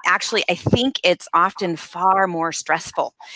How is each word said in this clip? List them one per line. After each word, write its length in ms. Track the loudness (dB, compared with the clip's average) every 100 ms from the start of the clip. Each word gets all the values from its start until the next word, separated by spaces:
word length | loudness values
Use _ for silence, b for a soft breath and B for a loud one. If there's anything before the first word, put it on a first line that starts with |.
actually, 400 | 0 0 0 -2 0
I 40 |
think 460 | -2 2 2 2 0
it's 260 | 2 2 0
often 440 | 2 2 0 -4 -4
far 500 | -8 0 2 4 2
more 260 | 0 -2
stressful 640 | -4 -2 -2 -2 -4 -4 _ B